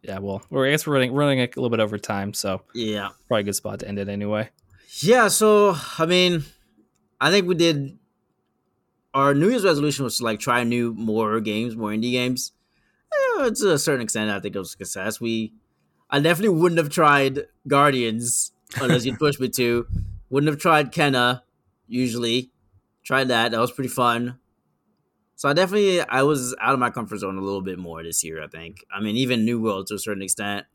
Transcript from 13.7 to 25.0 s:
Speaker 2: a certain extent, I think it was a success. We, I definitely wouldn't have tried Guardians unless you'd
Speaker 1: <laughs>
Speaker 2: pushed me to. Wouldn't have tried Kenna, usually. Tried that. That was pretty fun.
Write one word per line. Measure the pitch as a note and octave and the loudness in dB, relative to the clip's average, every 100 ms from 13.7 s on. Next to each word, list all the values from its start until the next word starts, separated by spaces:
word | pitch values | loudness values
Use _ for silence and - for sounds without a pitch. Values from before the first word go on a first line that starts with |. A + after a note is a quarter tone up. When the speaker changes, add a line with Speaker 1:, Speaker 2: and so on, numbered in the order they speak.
Speaker 2:
a | D3 | 2
certain | - C3+ | 2 -2
extent, | A2+ A2 G#2+ | -2 -4 -2
I | G2+ | -4
think | G2+ G2 | -6 -8
it | |
was | F2+ | -10
a | |
success. | - F#2 G2 F#2+ G#2+ | -12 -12 -8 -8 -6
We, | A#2 A2+ A2 _ _ _ _ _ _ | -4 -4 -4 _ _ _ _ _ _
I | C#3+ | 0
definitely | D3+ E3+ G#3+ E3 | 2 2 2 4
wouldn't | F3 E3+ | 4 2
have | D3+ | 0
tried | F3+ D#3 C#3+ C3+ C3+ - _ - | 2 4 6 4 -2 -10 _ 0
Guardians | C#3+ D3 C3 A#2 A2 A#2+ - - _ _ - | 4 4 4 0 -2 -2 -2 -4 _ _ -6
unless | B2+ E3 A#2+ | 0 2 0
you'd | A2+ | 0
Speaker 1:
<laughs> | |
Speaker 2:
pushed | D3 C#3 | 0 0
me | B2+ | -4
to. | - A#2+ A#2+ A#2 - - - - | 0 0 0 -2 -6 -6 -10 -4
Wouldn't | C3 D3+ | 0 0
have | D3 | 0
tried | F#3 D#3 C3+ | 2 4 2
Kenna, | E3+ D3 C3 B2 B2 _ _ _ _ _ | 0 2 4 2 0 _ _ _ _ _
usually. | A#2+ B2+ A#2 A#2+ B2 B2+ _ _ _ _ _ | -2 -2 -2 0 -2 -2 _ _ _ _ _
Tried | - C3 C3 | -2 0 2
that. | A#2 A#2 | 2 2
That | A2+ | 0
was | A#2+ | -2
pretty | - B2+ | -2 -6
fun. | B2 B2 A#2 A#2+ B2 _ _ _ _ _ _ | 0 0 0 -4 -8 _ _ _ _ _ _